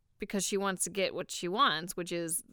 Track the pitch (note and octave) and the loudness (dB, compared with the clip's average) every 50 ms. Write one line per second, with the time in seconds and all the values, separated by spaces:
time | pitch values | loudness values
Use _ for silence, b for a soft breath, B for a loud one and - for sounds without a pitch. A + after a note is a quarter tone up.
0 | _ _ _ _ G#3+ - - G3 F3+ - G#3 G3 G3 G3 F#3 F3 - F3 F3+ G3 | _ _ _ _ -8 -2 -2 0 0 2 0 2 2 0 0 0 -2 -2 0 0
1 | F#3 - - E3+ F3+ - - - F3+ F3 F#3 A3 C#4+ A#3+ D3+ D#3+ E3+ F#3 - F#3 | 0 2 0 -2 -6 -6 -6 -4 -4 -2 2 4 4 4 4 2 -2 -4 -4 -6
2 | F3 F3 F3+ E3+ E3+ E3 D#3 - - - | -4 -2 -2 -2 -2 -2 -4 -4 -6 -10